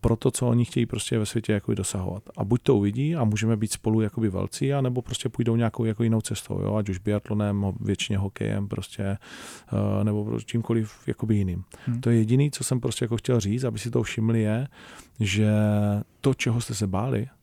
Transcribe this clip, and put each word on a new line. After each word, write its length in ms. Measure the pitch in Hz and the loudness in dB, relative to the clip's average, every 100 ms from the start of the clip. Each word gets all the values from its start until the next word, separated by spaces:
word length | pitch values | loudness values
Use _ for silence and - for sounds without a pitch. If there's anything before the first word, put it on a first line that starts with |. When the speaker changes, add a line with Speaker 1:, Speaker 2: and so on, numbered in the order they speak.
Speaker 1:
pro 160 | 113 113 | 2 2
to, 140 | 135 | 0
co 180 | - 127 | 0 2
oni 160 | 120 | 2
chtějí 220 | 117 - 117 | 2 0 0
prostě 320 | 117 - 117 | -2 -2 -2
ve 80 | 107 | 0
světě 260 | 113 - | -4 0
jakoby 240 | 104 - 104 | -2 0 -2
dosahovat. 460 | 95 101 92 92 - - | -2 -2 -4 -6 -12 -6
A 80 | |
buď 180 | 98 120 | 0 0
to 140 | - 120 | 4 4
uvidí 400 | 101 110 147 165 | 4 0 -2 0
a 80 | |
můžeme 320 | 113 107 110 110 | 0 2 2 0
být 160 | 107 | 0
spolu 280 | - - 110 | -2 0 2
jakoby 280 | 107 - 110 | 0 0 0
velcí, 440 | 95 95 - 135 | 0 -4 -2 -2
anebo 300 | 139 131 123 | 0 0 -2
prostě 260 | - - 123 | -4 -6 -6
půjdou 280 | - 117 113 | 0 2 2
nějakou 280 | 117 - | 2 0
jako 180 | 113 107 | -2 2
jinou 180 | 117 110 | 2 2
cestou, 400 | - 104 - 98 | 0 -8 -6 -4
jo, 120 | 98 | 0
ať 140 | 107 104 | 0 -2
už 100 | 92 | -4
biatlonem, 640 | 104 104 - 107 104 101 | -2 -2 0 -2 0 0
ho-, 140 | 98 95 | 0 -2
většině 380 | 104 98 - 101 | -2 -2 -2 -2
hokejem, 500 | 98 - 104 104 101 | -2 -4 -2 -2 -4
prostě, 340 | - 101 - | -6 -8 -6
eh, 1040 | 98 98 - - - - - 107 104 101 | -4 -6 -8 -18 -16 -18 -6 -2 0 0
nebo 200 | 104 104 | 0 0
prostě 220 | 104 113 110 | -2 -6 -4
čímkoliv 460 | 117 110 117 110 - - | -4 0 0 -2 -6 -8
jakoby 300 | - 110 104 | -4 0 2
jiným. 280 | 95 90 92 - - | 2 -2 -8 -10 -4
Speaker 2:
Hmm. 140 | 120 | -2
Speaker 1:
To 100 | 127 | 2
je 60 | 117 | 4
jediný, 340 | 110 127 143 | 4 4 2
co 140 | - | 0
jsem 160 | 127 131 | -4 -2
prostě 240 | 123 113 | -2 -4
jako 120 | 120 113 | -2 -2
chtěl 240 | - 123 | 2 2
říct, 240 | 98 117 | 2 0
aby 140 | 127 110 | -2 -4
si 120 | 117 | -2
to 120 | 120 | -2
všimli, 400 | 113 - 110 117 | -2 0 2 2
je, 260 | 107 110 139 - - - - - | 2 0 -4 -10 -20 -20 -20 -4
že 320 | 104 98 107 107 107 104 104 104 - _ | 0 2 4 4 4 4 2 0 -4 _
to, 140 | 139 | 0
čeho 260 | 131 - 117 | 2 0 -2
jste 140 | - | -2
se 120 | 110 104 | -2 -2
báli 420 | 92 123 123 131 _ | 0 0 -2 -4 _